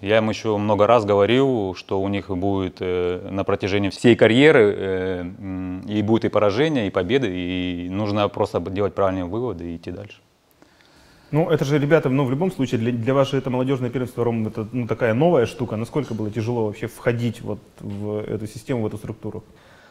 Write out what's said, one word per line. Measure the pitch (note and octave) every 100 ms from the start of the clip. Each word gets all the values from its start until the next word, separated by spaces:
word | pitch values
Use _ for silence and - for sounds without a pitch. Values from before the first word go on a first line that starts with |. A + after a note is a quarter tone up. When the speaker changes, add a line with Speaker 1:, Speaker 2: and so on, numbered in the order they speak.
Speaker 1:
я | G2 A2
им | A2
еще | G2+ A2 G#2
много | G#2 G2+ G#2
раз | A#2+ G2+
говорил, | G2+ G2+ B2+ C#3 A#2+ F#2+ F2
что | - G2
у | G2
них | G2+ F#2+
будет, | F2+ G2+ G2 F#2 -
э, | F#2 F2+ F2+ F2+ G2
на | G2
протяжении | G2 G2 F#2+ G2+ G2
всей | - A#2+ A2+
карьеры, | A2+ A#2+ D3+ C#3+ G#2 F#2
э, | F#2+ F#2 F#2 F2+
м, | F2+ G2 G2 F#2 F#2 F#2
и | - G#2
будет | G#2 A2 G#2
и |
поражение, | G#2 G#2 G#2+ D#3+ C3+ F#2+
и |
победы, | F#2+ F2+ C3+ A2
и | F2+ F2+ F2+ F2+ F2 F2+
нужно | G2 G#2 G#2 G2+
просто | G#2 G2+ G2
делать | E2+ F#2+ G2
правильные | - F#2+ F#2 F2
выводы | A2 B2 E2+ E2+
и | E2
идти | F#2+
дальше. | F#2 G2+ - _ _ _ _ _ _ _ _ _ _ -
Speaker 2:
Ну, | D3 F3
это | D3+ C#3
же, | D3
ребята, | C#3+ D#3+ C#3
ну, | C3+ B2+
в |
любом | C#3 F#3
случае, | D#3+ B2+ A#2
для, | A#2
для | A#2+ A2
вас | C#3 C3+
же | C3+
это | C3
молодежное | B2 C3 C3 A#2+
первенство, | B2+ A#2 -
Ром, | A#2 A2+ G#2+
это, | A2 G#2+
ну, | B2+ A2
такая | A2 A#2 A#2
новая | F3 D3+ A2+
штука. | - A2+ G#2+
Насколько | A#2 D3+ B2
было | A2 G#2+
тяжело | A2+ A2 A#2+ G#2+
вообще | - A2+
входить | - B2 A#2 A#2+ -
вот | G#2+ G#2 - -
в | G#2 G2+ G#2 G#2+
эту | G#2 G#2+ G#2+
систему, | A2+ - A#2+
в | G#2+
эту | G#2+
структуру? | - A2 G#2+ G2 - - - - -